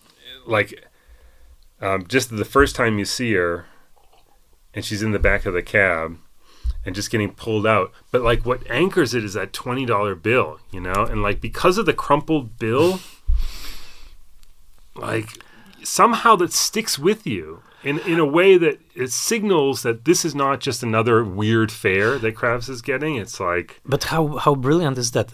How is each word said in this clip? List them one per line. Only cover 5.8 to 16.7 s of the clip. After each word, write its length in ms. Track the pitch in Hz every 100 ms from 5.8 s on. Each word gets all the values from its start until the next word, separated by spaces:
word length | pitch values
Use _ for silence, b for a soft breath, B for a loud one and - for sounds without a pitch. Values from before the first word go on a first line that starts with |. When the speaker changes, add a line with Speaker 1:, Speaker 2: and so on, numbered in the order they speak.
| 95 82 80 82 - - B B B B 101
Speaker 1:
and 80 |
just 160 | 98 -
getting 220 | 113 101
pulled 320 | - 113 107 107
out. 260 | 104 92 b -
But, 120 | 127
like, 240 | 117 120 117
what 140 | 123 -
anchors 420 | 120 185 190 123
it 100 | 120
is 120 | 104
that 180 | 98 95
twenty 320 | - 127 127
dollar 300 | 127 104 104
bill, 440 | 90 104 123 85 78 -
you 100 | 95
know? 220 | 90 95
And, 160 | 113 110
like, 160 | 104 101
because 340 | 117 - 180 185
of 80 |
the 80 | 170
crumpled 640 | - - 143 151 156 113 -
bill, 420 | 110 127 170 185
Speaker 2:
<laughs> 1900 | - - - - - - - - - - - - - - - - - - -
Speaker 1:
like, 440 | - 113 110 110 - B B B -
somehow 540 | - - 220 226 233 202
that 160 | 175
sticks 460 | - -